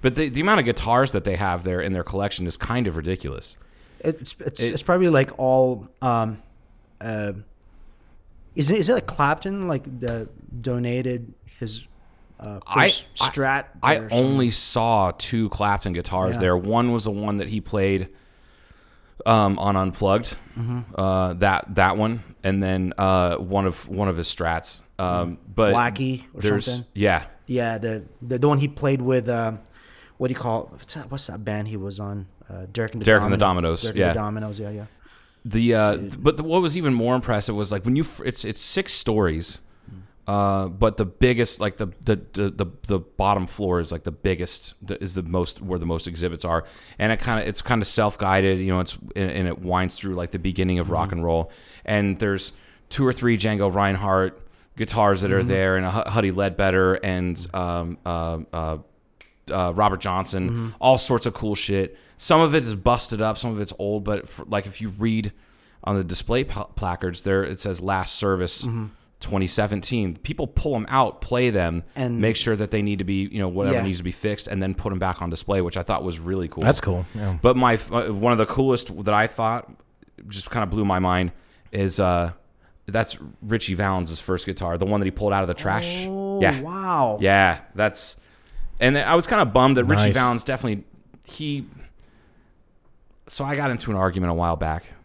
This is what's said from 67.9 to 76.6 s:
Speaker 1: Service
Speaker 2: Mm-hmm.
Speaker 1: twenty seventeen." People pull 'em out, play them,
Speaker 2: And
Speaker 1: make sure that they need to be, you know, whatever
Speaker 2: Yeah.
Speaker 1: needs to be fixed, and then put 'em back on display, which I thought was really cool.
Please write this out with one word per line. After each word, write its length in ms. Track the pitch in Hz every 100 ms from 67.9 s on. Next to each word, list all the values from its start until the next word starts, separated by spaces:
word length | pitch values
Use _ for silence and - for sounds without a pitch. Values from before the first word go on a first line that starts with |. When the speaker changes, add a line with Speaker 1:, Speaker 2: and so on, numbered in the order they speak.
| 95 90
Speaker 1:
Service 480 | - 101 95 90 -
Speaker 2:
Mm-hmm. 220 | 123 113 107 - _ _
Speaker 1:
twenty 300 | - 101 92
seventeen." 680 | - 104 101 - 123 98 82
People 280 | - - 151
pull 300 | - 151 123
'em 100 | 107
out, 320 | 135 117 -
play 300 | - 123 127
them, 320 | 104 85 85 - -
Speaker 2:
And 240 | 127 120
Speaker 1:
make 160 | 110 110
sure 180 | -
that 160 | 107 104
they 100 | 107
need 200 | 104 101
to 40 |
be, 240 | 92 98 98
you 80 | 107
know, 80 | 95
whatever 300 | 90 98 98
Speaker 2:
Yeah. 40 |
Speaker 1:
needs 160 | 95 87
to 60 |
be 80 | 87
fixed, 340 | 87 107 101 -
and 160 | 101
then 100 | 95
put 180 | 95 107
'em 80 | 95
back 200 | 92 90
on 100 | 87
display, 300 | 82 - 98
which 140 | 87 92
I 60 |
thought 220 | 87 98
was 160 | 90 80
really 260 | 85 95 85
cool. 160 | -